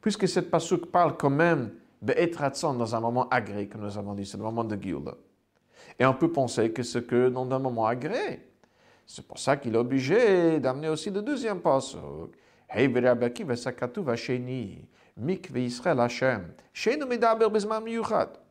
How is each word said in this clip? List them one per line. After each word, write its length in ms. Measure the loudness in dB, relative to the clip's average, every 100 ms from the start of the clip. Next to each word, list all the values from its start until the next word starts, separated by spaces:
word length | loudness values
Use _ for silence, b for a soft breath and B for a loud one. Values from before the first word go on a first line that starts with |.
puisque 280 | 0 0 0
cette 200 | 0 0
pasuk 380 | -2 0 -2 0
parle 300 | 2 2 2
quand 140 | 0
même 420 | 4 4 4 0 -10 B B
be'et 360 | -2 2 2 0
ratzon 380 | -4 -2 -2
dans 200 | -2 -2
un 60 | 0
moment 280 | 0 0 2
agréé, 380 | 0 0 -6 -6
comme 140 | -8
nous 180 | -8 -8
avons 160 | -8
dit, 100 | -8
c'est 120 | -8 -8
le 80 |
moment 180 | -6 -4
de 180 | -4 -4
Géoula. 340 | -6 -6 -8 -14 _ _ _ _ B B B B
Et 80 | 2
on 80 |
peut 160 | 4 0
penser 400 | 0 -2 2 0
que 140 | 0
c'est 200 | -4 -4
que 240 | 0 4 4
dans 200 | 2 -2
un 80 | -2
moment 280 | -2 0 0
agréé. 640 | 0 -4 -4 -6 -8 -16 _ b b b b _
C'est 200 | -20 -18
pour 120 | -8
ça 180 | 0 0
qu'il 180 | 2
est 40 | 2
obligé 800 | 2 0 2 4 6 6 4 4
d'amener 280 | 0 -2 -2
aussi 220 | -2 -2
le 120 | -4
deuxième 380 | -2 -4 -2 0
pasuk. 760 | 2 2 2 -10 -12 -10 -12 -16 b b b
Hey, 200 | 2 4
Rabbi 360 | 4 4 4
Akiva, 320 | 2 -2 -6 -4
ça 160 | -4
katuv 360 | -6 -6 -4 -2
hasheni, 800 | -4 -2 -4 -4 -6 -8 -12 -20 b b -8
mikve 440 | -4 -4 -4 -4
Yisrael 400 | -4 -2 0 2
Hashem, 520 | 2 2 0 0 -6 -16 b
sheinu 320 | -4 -2 0 -2
medaber 420 | 2 2 4 4
bezman 340 | 2 0 -4
miyuchad. 560 | -4 -6 0 0 0 -4 _